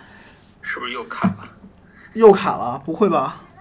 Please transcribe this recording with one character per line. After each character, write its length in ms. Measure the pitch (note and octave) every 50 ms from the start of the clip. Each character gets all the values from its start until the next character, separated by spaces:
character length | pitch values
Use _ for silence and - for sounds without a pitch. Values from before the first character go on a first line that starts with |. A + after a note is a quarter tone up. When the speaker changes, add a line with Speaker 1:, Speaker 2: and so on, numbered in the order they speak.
| - - - - - - - - - - - _
Speaker 1:
是 180 | - - - -
不 60 | B2
是 60 | B2
又 120 | B2 B2 A#2
卡 220 | - - - - -
了？ 80 | - - - - - - - - - - - - - - - - -
Speaker 2:
又 180 | A3 A3+ G#3+
卡 260 | G3 G3 - - - -
了？ 240 | A2 B2 B2 A#2+ -
不 80 | - -
会 160 | - G#3+ F#3+
吧？ 320 | E3 D3 C3 C#3+ - - - - - -